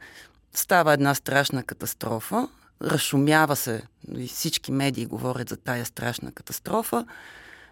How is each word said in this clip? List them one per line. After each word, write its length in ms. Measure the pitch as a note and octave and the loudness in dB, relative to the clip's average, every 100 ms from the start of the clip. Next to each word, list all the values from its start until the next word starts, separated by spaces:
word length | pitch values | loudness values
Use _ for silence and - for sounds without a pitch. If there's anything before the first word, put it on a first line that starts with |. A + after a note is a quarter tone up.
| - - - _ _ | -20 -20 -20 _ _
става 380 | - - F#3 D#3 | -6 2 4 6
една 220 | D3 C#3+ | 6 4
страшна 480 | C3+ - C3+ C#3 C3 | 2 2 2 2 -2
катастрофа, 840 | - - G#2+ - A2 A2+ - G#3+ - - _ _ | -6 -8 -8 -6 -4 -4 -2 -2 -4 -8 _ _
разшумява 720 | E3 D#3 - C#3 C#3+ D#3 D#3 C#3+ | -2 0 2 4 6 6 4 2
се, 260 | B2 A2 - _ - B2 | -2 -6 -8 _ -12 -10
и 120 | B2 | -8
всички 440 | - E3 - - | -6 -4 -4 -2
медии 340 | C3+ C#3 B2 A#2 | 0 0 -2 -6
говорят 420 | A2+ B2+ B2 A#2+ | -4 -4 -4 -6
за 80 | A#2+ | -8
тая 300 | - A#2+ A#2 | -6 -4 -6
страшна 460 | - A#2+ A#2 - | -6 -6 -6 -10
катастрофа, 720 | - - - - G#3+ A3 A#3+ A#3 - - - - - - | -14 -12 -12 -2 -2 0 -2 -4 -10 -20 -20 -20 -20 -12